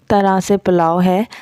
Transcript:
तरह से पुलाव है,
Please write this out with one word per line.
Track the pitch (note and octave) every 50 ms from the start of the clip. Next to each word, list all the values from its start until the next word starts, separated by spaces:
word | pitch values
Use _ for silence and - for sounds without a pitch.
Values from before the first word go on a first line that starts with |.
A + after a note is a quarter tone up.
| _ -
तरह | G#3+ G3+ G3 G3 F#3+ F#3+
से | - - G3+
पुलाव | F#3+ - F#3+ F3+ F3 E3 E3 E3+ F3+
है, | F3+ F#3 F3+ G3 A3+ - - -